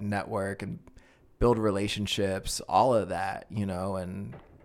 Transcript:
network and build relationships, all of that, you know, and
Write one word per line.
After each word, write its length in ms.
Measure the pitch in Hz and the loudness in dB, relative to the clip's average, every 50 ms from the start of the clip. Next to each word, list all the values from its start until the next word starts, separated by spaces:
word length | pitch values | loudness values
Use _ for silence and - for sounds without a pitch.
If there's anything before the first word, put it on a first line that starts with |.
network 600 | 104 101 101 101 - - 113 101 95 98 98 - | -4 -2 -2 -2 -2 -4 -4 -2 -2 -2 -4 -6
and 200 | - - - - - - - - - _ _ _ _ _ _ - | -6 -8 -8 -10 -12 -18 -20 -20 -20 _ _ _ _ _ _ 2
build 180 | 117 120 120 110 | 4 4 6 6
relationships, 1000 | 107 104 98 98 104 101 - 104 104 95 - - 101 95 95 95 - - - - - - | 4 2 2 2 0 -2 -2 -2 -2 -2 0 0 0 0 0 -2 -4 -4 -6 -6 -2 2
all 240 | - 95 113 131 123 | 4 6 6 6 6
of 160 | 110 92 90 | 4 2 0
that, 360 | 90 85 95 95 101 - - - | -2 -4 -4 -4 -6 -8 -10 -8
you 160 | - 104 101 | -6 -4 -2
know, 300 | 98 92 90 92 98 95 | -2 -2 -2 -4 -4 -4
and 400 | 92 90 90 92 95 101 117 127 139 - - - - | -4 -4 -6 -8 -8 -10 -12 -12 -16 -18 -20 -20 -20